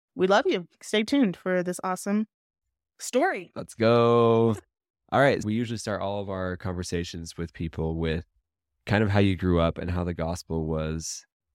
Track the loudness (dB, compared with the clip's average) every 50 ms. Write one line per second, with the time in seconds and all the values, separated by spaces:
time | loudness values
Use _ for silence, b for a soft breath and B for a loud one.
0 | _ _ _ -2 2 4 4 4 4 2 0 -2 -4 -8 _ _ -8 -4 -2 -2
1 | 0 2 2 2 2 2 0 -2 -4 -2 -2 -2 -2 -2 -6 -6 -6 -6 -6 -6
2 | -4 -2 -2 -2 -2 -4 _ _ _ _ _ _ _ _ _ _ _ _ _ _
3 | -12 -4 0 0 2 0 0 -4 -8 -12 _ -12 -12 -12 -4 0 4 4 6 6
4 | 6 6 6 6 6 6 6 4 4 4 2 -2 -6 _ _ _ _ _ _ _
5 | _ _ 0 2 4 4 2 2 0 -2 -2 -2 -2 -4 -6 -8 -6 -6 -6 -4
6 | -4 -4 -4 -6 -6 -6 -6 -4 -4 -4 -6 -6 -6 -6 -6 -6 -6 -4 -4 -4
7 | -4 -6 -8 -10 -12 -12 -10 -10 -10 -10 -8 -8 -8 -8 -6 -4 -4 -4 -2 -2
8 | -2 -2 -2 -4 -6 -10 _ _ _ _ _ _ _ _ _ _ _ 0 0 2
9 | 2 2 4 4 4 4 2 2 2 2 4 4 2 2 0 -2 -6 -4 -4 -2
10 | -4 -4 -4 -4 -4 -6 -6 -8 -8 -6 -6 -4 -4 -2 -4 -4 -4 -4 -6 -6
11 | -8 -10 -12 -12 -14 _ _ _ _ _ _